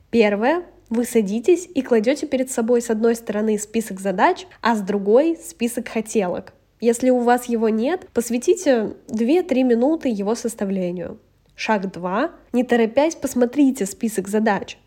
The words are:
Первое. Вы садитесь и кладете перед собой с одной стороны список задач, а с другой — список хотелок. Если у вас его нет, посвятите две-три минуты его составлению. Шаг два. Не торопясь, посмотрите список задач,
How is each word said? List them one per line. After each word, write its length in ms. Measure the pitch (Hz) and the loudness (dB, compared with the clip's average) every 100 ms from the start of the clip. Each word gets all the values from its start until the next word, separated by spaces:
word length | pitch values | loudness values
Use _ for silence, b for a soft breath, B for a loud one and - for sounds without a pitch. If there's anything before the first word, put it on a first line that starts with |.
| _ | _
Первое. 540 | 233 208 202 240 339 349 - _ | 2 4 4 2 0 -2 -18 _
Вы 160 | 233 233 | -4 0
садитесь 600 | 233 196 220 240 339 - | 0 0 0 2 2 2
и 60 | - | -6
кладете 460 | 254 233 214 294 302 | 0 2 2 -2 -2
перед 240 | 262 254 | -4 -2
собой 320 | - 226 240 | -2 0 0
с 80 | 240 | 0
одной 240 | 220 233 | 0 2
стороны 440 | 233 226 208 220 208 | 0 -4 -2 0 -2
список 400 | - 226 214 190 | -2 -6 -6 -6
задач, 480 | 196 185 285 370 - B | -4 2 2 2 -6 B
а 160 | - 220 | -2 0
с 60 | |
другой — 560 | 190 202 196 233 330 330 | -2 -2 4 4 4 -2
список 460 | - - 233 247 226 | -10 -6 -6 -4 -6
хотелок. 640 | 226 220 226 180 - - _ _ _ | -6 -4 -2 -2 -4 -10 _ _ _
Если 280 | 233 233 254 | -2 2 2
у 120 | 247 | 4
вас 260 | 240 247 247 | 4 2 0
его 240 | 233 220 | 0 0
нет, 380 | 220 247 370 - | 0 0 -4 -4
посвятите 800 | - - 240 349 440 302 240 208 - - | -6 -2 -2 0 2 2 2 0 -8 -10
две-три 540 | 220 233 349 349 254 | -4 2 2 2 2
минуты 480 | 262 226 262 330 262 | 2 2 2 0 -2
его 240 | 202 202 | -2 -2
составлению. 840 | 233 233 - 196 190 180 180 165 - _ _ _ | -4 -4 -6 -4 -2 -4 -6 -10 -14 _ _ _
Шаг 360 | - - 214 190 | -10 -2 -2 -2
два. 420 | 170 180 196 330 - _ | -6 -4 -2 -4 -6 _
Не 100 | 240 | -2
торопясь, 520 | 254 240 226 226 311 | 2 2 2 2 0
посмотрите 720 | 320 262 247 240 285 269 254 196 | -2 -6 0 0 4 2 2 -6
список 420 | - 226 208 185 | -4 -4 -4 -2
задач, 480 | 214 220 196 - - | 0 0 0 -4 -16